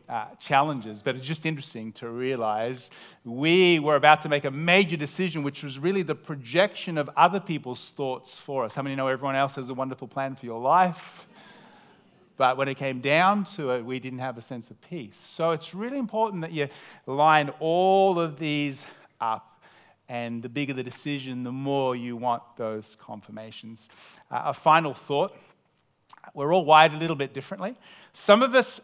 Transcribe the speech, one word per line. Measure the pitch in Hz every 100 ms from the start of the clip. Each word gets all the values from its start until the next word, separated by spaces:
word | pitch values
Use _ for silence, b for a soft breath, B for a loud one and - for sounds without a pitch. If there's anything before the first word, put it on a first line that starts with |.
| -
uh, | 120 104 -
challenges, | - 139 151 139 107 107
but | 135 127
it's | 131
just | 156
interesting | 160 151 135 117 110
to | - 120
realize | 120 127 131 110 107 117 127 - B B B
we | - 120 156 180 180 165
were | 147 147
about | 147 151
to | 156
make | 143
a | 139
major | 139 170 185 185 165
decision, | 143 - 185 160
which | 143 139
was | - 135
really | 160 196
the | 160
projection | 151 - 147 117 151 202 - - 156
of | 139 -
other | 170 190
people's | 190 156 127 135 -
thoughts | - 135 127 -
for | - - 135
us. | 113 147
How |
many | 139
know | 135 131
everyone | 131 135
else | 135 135 139
has | 127
a |
wonderful | 127 131 131 120
plan | - 135 135
for | 120
your | 113
life? | 127 170 185 165 - - - b b b b b b b b b b -
But | 131 131
when | 139
it | 135
came | 139 131
down | 135 151 185 208 196 -
to | 139
it, | 127
we | 117 127
didn't | 123 127
have | 131 120
a |
sense | - 127 110
of | 117
peace. | - 175 104 -
So | - - 165
it's | 160 -
really | 180 233 277
important | 226 214 220 190
that | 160
you | 160 139 B B B -
line | 139 151 156 143 -
all | 160 170 190 196 196 175
of | 165 143
these | 160 147 147 135 - B B -
up. | 113 110 - _ b b b b -
And | 120 117 117
the | 123
bigger | 123 139
the | 131
decision, | 120 - 147 143 131 127
the | 123
more | 131 139 139 131 123
you | 120 117
want | 123 120 - -
those | 110 107 107 -
confirmations. | - 107 - 110 110 107 110 113 - b b b -
Uh, | 123 147
a |
final | - 160 160 156
thought. | 123 - 143 185 - _ _ _ _ _ _ _ - -
We're | - 143
all | 185
wired | 147 156 160
a | 151
little | 165 147
bit | 135
differently. | 131 - 196 190 254 b b b
Some | - - 208
of | 262
us | 247 - -